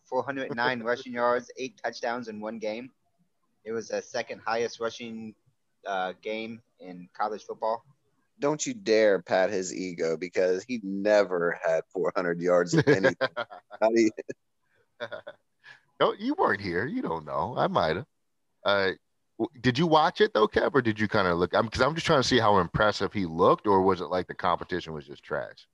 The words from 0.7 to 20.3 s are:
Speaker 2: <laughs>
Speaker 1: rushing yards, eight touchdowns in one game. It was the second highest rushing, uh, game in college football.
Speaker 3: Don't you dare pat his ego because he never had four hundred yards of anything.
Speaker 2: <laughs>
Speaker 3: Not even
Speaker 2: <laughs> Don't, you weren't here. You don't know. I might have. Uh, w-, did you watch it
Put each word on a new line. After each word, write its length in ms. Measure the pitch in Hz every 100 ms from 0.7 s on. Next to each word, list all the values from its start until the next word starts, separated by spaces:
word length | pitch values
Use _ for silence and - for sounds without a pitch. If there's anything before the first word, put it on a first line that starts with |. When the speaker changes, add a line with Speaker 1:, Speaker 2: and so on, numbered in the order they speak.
| 127
Speaker 2:
<laughs> 0 |
Speaker 1:
rushing 280 | 113 123 131
yards, 400 | 120 120 123 123 -
eight 200 | 131 -
touchdowns 440 | 123 117 123 120 113
in 100 | 107
one 200 | 107 113
game. 320 | 107 110 131 _ _ _ _ _ _ _ 107
It 60 |
was 160 | 113 104
the 120 | 104
second 380 | - 120 113 110
highest 400 | 110 113 117 -
rushing, 560 | 113 - 117 113 110 104 _ _ _ _ 98
uh, 280 | 98 92 90
game 400 | 110 110 113 113 _ _
in 300 | 90 90 90
college 300 | - 107 107
football. 400 | - 107 110 113 _ _ _ _ _ -
Speaker 3:
Don't 260 | 143 151 143
you 80 |
dare 480 | 117 98 110 107 95
pat 280 | - 92 92
his 240 | 101 92 -
ego 400 | 92 85 80 80
because 480 | 90 - 92 92
he 160 | - 120
never 760 | 98 98 101 104 95 90 85 -
had 180 | 85 82 -
four 220 | 95 80 101
hundred 240 | 87 87
yards 340 | 87 87 87
of 140 | 82 143
anything. 280 | 123 110 -
Speaker 2:
<laughs> 600 | 131 - 117 92 - 104
Speaker 3:
Not 100 | 110 117
even 140 | 110 - - - _ _ _ _ _ -
Speaker 2:
<laughs> 80 | 117 110 - - _ _ - - _ -
Don't, 200 | 180 226
you 160 | 233 320
weren't 260 | - 98
here. 240 | 95 87 123
You 160 | 247
don't 240 | - 80 76
know. 300 | 69 92 135
I 100 | 170
might 280 | 160 82 85
have. 80 | 147 _ _ _ _ _
Uh, 280 | - 101 95 80 _ _ _ -
w-, 200 | 113 -
did 160 | 127 120
you 100 | 170
watch 340 | 156 160 -
it 120 | 214